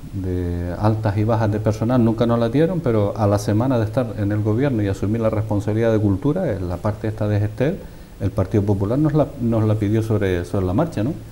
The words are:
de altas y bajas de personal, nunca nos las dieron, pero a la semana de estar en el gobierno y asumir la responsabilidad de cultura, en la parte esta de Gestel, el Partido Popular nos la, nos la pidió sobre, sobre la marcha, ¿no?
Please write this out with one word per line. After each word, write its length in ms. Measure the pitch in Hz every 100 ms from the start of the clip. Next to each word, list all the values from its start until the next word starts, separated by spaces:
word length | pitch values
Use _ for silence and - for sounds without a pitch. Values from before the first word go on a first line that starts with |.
| -
de 640 | 101 92 90 87 87 87 85
altas 400 | 107 107 110 101
y 60 |
bajas 300 | 104 110 110
de 80 | 107
personal, 440 | 110 104 113 127
nunca 220 | 113 113 117
nos 140 | 117
las 100 | 117
dieron, 300 | 135 165 180
pero 360 | 123 110 101 110
a 120 | 107
la 100 | 104
semana 400 | 110 107 131 123
de 60 |
estar 300 | 107 135 117 104
en 140 | 101
el 100 | 104
gobierno 400 | 107 107 143 113
y 60 | 101
asumir 320 | 95 101 113
la 100 | 110
responsabilidad 640 | 110 107 101 107 107 117
de 80 | 110
cultura, 520 | 104 95 139 170 170
en 160 | 95 90
la 100 | 85
parte 280 | 92 101 110
esta 220 | 107 107
de 100 | 104
Gestel, 400 | 104 - 135 196 - - - -
el 120 | 98
Partido 320 | - 92 107
Popular 340 | 101 95 101 131
nos 160 | 151
la, 140 | 151 143 -
nos 220 | 117 113
la 140 | 107 107
pidió 260 | 101 110
sobre, 420 | 107 104 95 90
sobre 220 | 87 101 92
la 80 |
marcha, 300 | 101 170 -
¿no? 80 | 113 - -